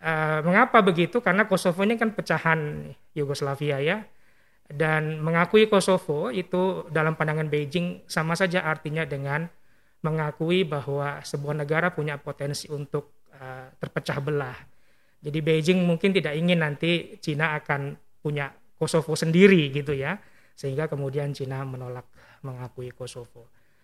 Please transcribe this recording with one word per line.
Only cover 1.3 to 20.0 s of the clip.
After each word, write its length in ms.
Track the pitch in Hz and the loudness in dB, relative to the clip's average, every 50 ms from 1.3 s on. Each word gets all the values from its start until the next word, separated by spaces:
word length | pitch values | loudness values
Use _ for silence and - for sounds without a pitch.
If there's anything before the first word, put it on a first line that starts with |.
| 175 202 214 | 2 2 2
Kosovo 400 | 208 185 196 - 185 165 180 196 | 2 2 2 2 0 0 2 0
ini 100 | 208 233 | 0 2
kan 160 | 220 233 220 | 0 0 -2
pecahan 800 | 214 - 175 - 165 156 - 165 160 160 151 147 151 151 147 151 - - - - - | -2 -4 -2 -2 -2 0 2 2 2 2 0 -4 -6 -8 -10 -12 -14 -18 -20 -12 -6
Yugoslavia, 640 | 156 143 139 143 - 147 139 139 135 147 147 143 135 | -4 -4 -4 -2 -4 -2 -4 -2 -2 -2 -2 -2 0
ya. 180 | 143 156 190 220 208 - - - - - _ _ _ _ _ _ _ | 0 -2 -2 -2 -6 -12 -20 -20 -20 -20 _ _ _ _ _ _ _
Dan 560 | - 147 143 160 156 156 156 156 156 160 156 | -12 -4 -2 0 2 2 2 0 -2 -4 -2
mengakui 480 | 151 160 165 165 175 175 - 214 220 214 | -2 0 2 2 2 6 6 6 6 8
Kosovo 640 | 208 190 - 202 185 180 - - 147 147 175 240 247 | 6 4 6 4 2 2 2 0 -2 -2 -2 -2 -4
itu 560 | 185 175 - - 180 185 190 180 165 - - | -4 -4 -2 0 2 2 2 0 -2 -6 -4
dalam 240 | 151 160 156 160 160 | 0 0 2 2 0
pandangan 320 | - 156 156 151 160 156 | 0 -2 -2 -2 -2 -2
Beijing 560 | 151 147 147 147 139 139 175 175 180 180 - - - | -2 -2 -2 -2 -2 -2 -2 -2 -2 -6 -10 -10 -6
sama 240 | - 170 156 160 170 | -4 -2 0 0 0
saja 320 | - 190 180 170 180 - | 0 0 2 2 0 0
artinya 400 | 156 156 151 - 151 151 160 160 | 0 -4 -4 -4 -6 -4 -4 -4
dengan 400 | 139 147 139 139 139 143 151 165 170 - - - - _ _ _ _ _ _ | -4 -4 -6 -4 -2 -2 -2 -4 -6 -10 -18 -20 -20 _ _ _ _ _ _
mengakui 640 | - 156 156 156 151 151 - - 165 165 180 185 190 | -4 -2 -2 0 -2 -4 -4 -4 0 2 2 2 2
bahwa 560 | 151 151 143 123 143 139 143 143 143 143 151 | 0 -2 -4 -4 -4 -4 -2 -2 -4 -6 -8
sebuah 320 | 147 - - 143 143 143 151 | -10 -6 -6 -6 -4 -4 -4
negara 400 | 151 147 143 156 160 170 180 - | -4 -2 0 0 2 2 0 0
punya 240 | - 147 151 143 | -2 -4 -4 -6
potensi 480 | 139 - 147 139 - 143 143 143 - - - 151 | -8 -8 -10 -8 -6 -6 -6 -6 -6 -8 -8 -8
untuk, 560 | 143 147 139 - 147 143 - - - - - - | -8 -8 -4 -4 -6 -6 -6 -20 -20 -20 -20 -20
eh, 320 | 139 131 131 131 131 127 131 - | -18 -16 -14 -14 -14 -16 -18 -14
terpecah 400 | - - - - 165 - - 147 143 | -12 -12 -8 -8 -8 -6 -4 -6 -4
belah. 380 | 139 156 151 143 139 131 - - - - - - - - _ _ _ _ _ _ | -4 -2 -2 -4 -4 -6 -10 -14 -18 -20 -20 -20 -20 -20 _ _ _ _ _ _
Jadi 180 | - 147 143 160 | -10 -6 -4 -2
Beijing 460 | 147 160 160 160 151 175 185 185 180 | 2 2 2 2 4 4 4 4 4
mungkin 260 | 170 170 160 - 196 | 2 2 2 2 2
tidak 220 | 190 190 147 156 147 | 2 2 0 0 -2
ingin 320 | 156 170 175 180 170 160 | 0 2 2 4 4 2
nanti 560 | 147 147 - - 170 175 165 160 - - - | 0 -2 -2 0 0 0 0 -2 -6 -14 -10
Cina 320 | - 165 147 143 156 160 151 151 | -4 -4 -2 0 0 0 0 -2
akan 320 | - - 147 139 139 143 147 - - - - - | -2 -2 -2 -2 -2 -6 -8 -12 -18 -20 -18 -8
punya 300 | - 151 147 147 143 139 - - - - - | -6 -4 -4 -4 -6 -6 -10 -16 -20 -18 -8
Kosovo 400 | - 160 156 - 160 151 - 156 | -6 -4 0 0 0 0 0 -2
sendiri 560 | - 170 160 160 175 196 202 196 170 151 139 | -2 0 4 6 8 8 10 8 8 4 2
gitu 240 | 131 147 139 143 143 | -2 -4 -4 -4 -4
ya. 240 | 135 | -4